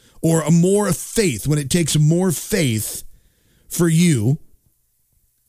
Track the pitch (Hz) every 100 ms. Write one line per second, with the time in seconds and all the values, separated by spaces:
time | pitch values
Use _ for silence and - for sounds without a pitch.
0 | _ - 165 160 151 170 180 202 202 -
1 | - 226 196 110 131 151 135 175 156 151
2 | 151 170 190 - - 202 139 107 - -
3 | - - _ _ _ _ - - 170 160
4 | 175 123 107 151 - _ _ _ _ _
5 | _ _ _ _